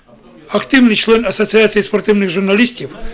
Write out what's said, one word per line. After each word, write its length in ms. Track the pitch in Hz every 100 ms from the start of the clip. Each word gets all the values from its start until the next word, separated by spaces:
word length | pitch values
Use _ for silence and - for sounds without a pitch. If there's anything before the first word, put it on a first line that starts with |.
| _ - - - -
Активний 480 | 208 - 277 247 208
член 300 | - 226 233
Асоціації 580 | - 208 220 214 214
спортивних 460 | 196 202 190 208 196
журналістів, 600 | 170 190 202 240 - 131 - -